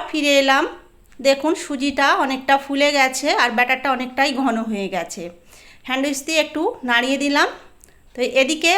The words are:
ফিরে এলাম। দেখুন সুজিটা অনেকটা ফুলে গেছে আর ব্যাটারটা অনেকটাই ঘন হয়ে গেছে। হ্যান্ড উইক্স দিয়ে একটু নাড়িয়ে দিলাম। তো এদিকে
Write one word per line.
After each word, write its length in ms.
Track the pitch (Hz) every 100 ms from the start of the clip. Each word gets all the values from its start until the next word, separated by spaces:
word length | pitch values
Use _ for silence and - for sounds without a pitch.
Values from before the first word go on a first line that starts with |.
| -
ফিরে 240 | 302 285 277
এলাম। 220 | 269 277 330 - - _ _ -
দেখুন 340 | 269 269 311 392
সুজিটা 440 | - 277 285 269 277 370
অনেকটা 320 | 262 269 - 277 277
ফুলে 240 | 277 285 285
গেছে 300 | 262 262 285 370
আর 60 | 240 226
ব্যাটারটা 320 | 247 262 285 254
অনেকটাই 360 | 254 - 277 254
ঘন 140 | 262 226 220
হয়ে 180 | 202 190 185
গেছে। 280 | 170 202 170 - _ - - - -
হ্যান্ড 160 | 262 285
উইক্স 160 | 269 -
দিয়ে 120 | 320 302
একটু 160 | 302 403 - 247
নাড়িয়ে 300 | 240 254 269 285
দিলাম। 240 | 285 381 - - - - - _ -
তো 60 | 247 262
এদিকে 300 | 262 311 330